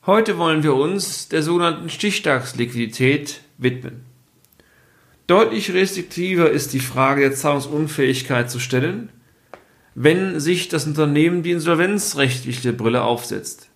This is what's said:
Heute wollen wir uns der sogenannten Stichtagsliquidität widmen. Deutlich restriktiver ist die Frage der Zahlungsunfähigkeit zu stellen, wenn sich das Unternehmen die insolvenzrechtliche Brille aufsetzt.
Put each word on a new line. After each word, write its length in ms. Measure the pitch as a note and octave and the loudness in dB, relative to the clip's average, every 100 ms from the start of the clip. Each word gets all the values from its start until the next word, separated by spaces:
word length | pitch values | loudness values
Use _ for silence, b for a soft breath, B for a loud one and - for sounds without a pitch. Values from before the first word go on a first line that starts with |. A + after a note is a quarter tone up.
| - | 4
Heute 320 | G#3 A3 F3+ | 2 4 0
wollen 260 | E3 D#3 | 2 2
wir 100 | D3+ | 2
uns 540 | C3 D3+ G3 F#3+ - - | 2 2 0 -4 -8 -4
der 160 | D#3+ | -2
sogenannten 460 | D3+ F3 F3 D#3+ E3+ | 0 2 0 -2 -8
Stichtagsliquidität 1500 | - G#3 F#3+ E3 C3+ A#2+ - A#2+ B2 A#2 - B2+ C#3+ D3 - _ _ | -4 -2 0 0 0 -2 -4 -4 -2 -6 0 2 2 -2 -14 _ _
widmen. 480 | B2 B2 B2+ - - _ _ _ _ b b b b b b b - | -2 -2 -10 -16 -20 _ _ _ _ b b b b b b b 2
Deutlich 440 | F3+ A3 A3 G#3 | 4 4 2 -2
restriktiver 760 | F#3 F#3+ F#3+ F3 - F3+ F3+ E3 | 0 0 -2 -8 -6 -2 2 4
ist 240 | C#3+ C3 | 2 -2
die 60 | C3+ | -4
Frage 420 | B2+ C3 C3+ C#3 | -4 0 2 4
der 120 | C#3 | 2
Zahlungsunfähigkeit 1160 | C3+ D3+ C#3+ C3+ D3+ D#3 - C3 B2+ - B2+ A#2+ | 2 0 0 -2 -4 -4 0 2 0 0 -2 -2
zu 100 | B2 | -4
stellen, 500 | - B2+ D3 G3+ A#3 - B B B B B B B | -2 0 0 -4 -10 -18 B B B B B B B
wenn 460 | - C3 F3 F#3+ E3 | 2 2 4 0 -2
sich 300 | D3 F3+ - | 0 -2 0
das 180 | D#3+ D3+ | -4 -2
Unternehmen 560 | D3+ D3+ C#3+ D#3+ F3 | 0 2 4 2 2
die 80 | E3+ | -2
insolvenzrechtliche 1200 | F3 D#3 D#3+ F3+ G3+ - D3 C3+ B2 C3 A#2+ B2 | -2 2 2 2 0 -2 0 0 0 -6 -4 -2
Brille 300 | A2+ A2+ A#2+ | 0 0 2
aufsetzt. 640 | A2 A#2+ - G#2 - - - | 0 -2 -4 -8 -10 -16 -20